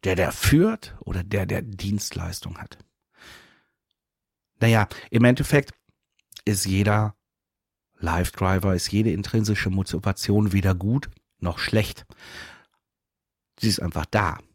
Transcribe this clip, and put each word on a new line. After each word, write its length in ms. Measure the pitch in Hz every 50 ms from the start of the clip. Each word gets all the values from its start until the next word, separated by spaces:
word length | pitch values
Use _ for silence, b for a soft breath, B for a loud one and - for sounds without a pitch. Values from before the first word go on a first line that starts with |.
| -
Der, 120 | 95 92
der 160 | 87 90 -
führt 640 | - - - - - 151 175 220 226 214 - - - -
oder 220 | - - 90 92 87
der, 220 | 95 101 101 95
der 160 | 76 76 76
Dienstleistung 960 | - 117 101 92 98 101 101 101 - - - 87 87 87 90 - - 87 87 -
hat? 220 | - - - _ - _ _ _ _ _ B B B B B B B B B B B B B B _ _ _ _ _ _ _ _ _ _ _ _ _ _ _ _
Naja, 280 | 113 117 113 110 104 - B B B B
im 120 | - 117 117
Endeffekt 500 | 123 123 - 143 - - 147 139 - - _ _ _ _ _ _ _ _ _ _ _ - - _
ist 220 | - 107 95 -
jeder 500 | 95 95 95 101 104 104 104 107 107 104 _ _ _ _ _ _ _ _ _ _ _ _ _ _ _ _ _
Life 320 | - 85 82 87 90 -
Driver, 420 | - - 98 92 95 95 90 98 92
ist 180 | 90 - -
jede 200 | - 104 110 113
intrinsische 580 | 87 98 101 - - 113 107 104 107 - - 98
Motivation 840 | 92 95 95 - - 82 - 104 95 - - - 101 107 107 104 92
weder 200 | 98 90 95 95
gut 380 | 87 90 101 117 139 - - - _ _ _ _ _
noch 220 | - 87 85 -
schlecht. 480 | - - - 110 104 - - - - _ B B B B B B B B B B B B B _ _ _ _ _ _ _ _ _ _ _ _ _ _ _ _ _
Sie 80 | - 113
ist 120 | 98 -
einfach 280 | - 87 - 78 78 -
da. 320 | - 107 104 85 67 - - _ _